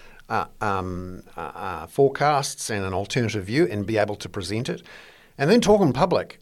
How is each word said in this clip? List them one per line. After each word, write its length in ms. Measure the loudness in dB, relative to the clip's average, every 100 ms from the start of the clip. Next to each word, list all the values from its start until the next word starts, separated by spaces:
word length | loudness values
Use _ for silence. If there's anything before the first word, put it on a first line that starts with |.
| -20 -20 -6
uh, 180 | -4 -4 -4
um, 600 | -2 -2 -2 -6 -8 -12 -14 -12
uh, 40 |
uh, 460 | -12 -10 -8 -8 -6
forecasts 840 | 2 2 4 0 0 -2 -8 -6
and 140 | -4
an 100 | -2
alternative 500 | -4 -2 -2 0 -2
view 220 | -2 0 0
and 160 | 0 -2
be 120 | 0
able 180 | 0 -4
to 120 | -8
present 400 | -8 -4 -4 -4
it. 140 | -8 -12 -20 -20 -20 _ -2
And 140 | 4
then 100 | 4
talk 200 | 6 6
in 100 | 6
public. 460 | 4 2 2 -2 -12